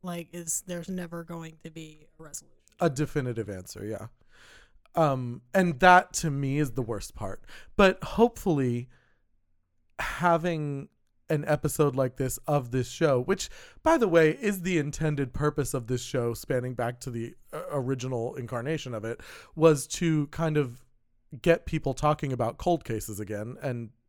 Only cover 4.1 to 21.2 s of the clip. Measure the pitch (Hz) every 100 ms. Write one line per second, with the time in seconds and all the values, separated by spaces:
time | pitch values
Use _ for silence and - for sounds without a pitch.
4.1 | _ _ - - - - - _ - 156
5.1 | 131 123 120 _ 190 180 131 185 180 180
6.1 | - 165 139 139 143 151 - 110 107 -
7.1 | - 104 95 - - - - 190 185 -
8.1 | - 233 - 202 151 127 120 123 - _
9.1 | _ _ _ _ _ _ _ _ - -
10.1 | - 175 170 175 160 147 139 - _ _
11.1 | _ _ 156 147 151 147 - 147 131 131
12.1 | - 131 - - 147 123 127 123 - 160
13.1 | 131 127 190 - - - - - 330 220
14.1 | 165 156 254 226 196 180 175 143 143 156
15.1 | 147 135 - 147 147 131 131 113 123 -
16.1 | 135 120 113 - 127 123 123 120 123 -
17.1 | 117 113 - - 156 175 147 123 135 127
18.1 | 123 117 - 117 123 123 160 131 113 110
19.1 | 120 - - - - 160 151 - - 170
20.1 | 156 143 - 165 151 135 120 - _ _
21.1 | _